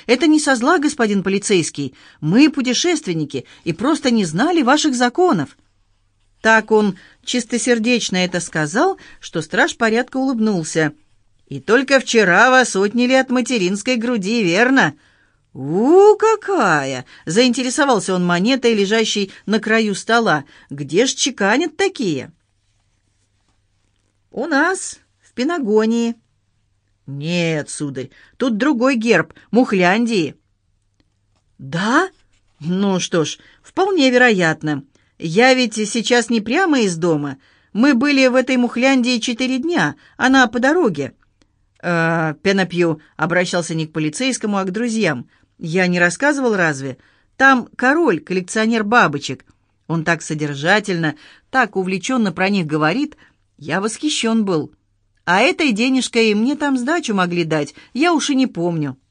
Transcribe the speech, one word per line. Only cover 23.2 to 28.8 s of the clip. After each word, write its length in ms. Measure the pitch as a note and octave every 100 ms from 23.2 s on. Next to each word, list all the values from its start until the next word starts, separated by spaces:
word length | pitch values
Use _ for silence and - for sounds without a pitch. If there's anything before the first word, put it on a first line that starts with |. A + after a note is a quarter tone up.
| _ _ _ _ _ _ _ _ _ _ _
«У 160 | - C#4
нас, 540 | C#4 E4 F#4 - - _ _
в 120 | _
Пенагонии». 800 | - C4 F4 A#3 G#3+ A3 A#3 A#3 A#3 _ _ _ _ _ _ _ _ -
«Нет, 640 | C#3 D3+ F3 E3 D#3 C#3
сударь, 400 | - D3 C3 B2+ _ _ -
тут 220 | C4 G#3+
другой 400 | C4 B3+